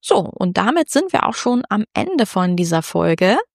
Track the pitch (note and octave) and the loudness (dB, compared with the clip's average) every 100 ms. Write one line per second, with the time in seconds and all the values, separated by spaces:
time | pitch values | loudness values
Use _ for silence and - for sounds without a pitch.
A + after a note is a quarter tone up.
0 | - D4+ E3+ - F3+ F3+ G3 E4 D#4 C#4 | 2 0 0 -4 -2 0 0 0 0 0
1 | F#4 - - A3+ B3 B3 - G#3 G#3+ - | 0 0 0 -2 -2 -2 0 -2 -2 -4
2 | F4 F4+ A3 - F3+ F3+ F3 E3 - E3+ | -2 0 0 0 0 0 0 0 -2 0
3 | E3 D#3+ F#3 C4+ A#4+ | 0 2 2 2 -2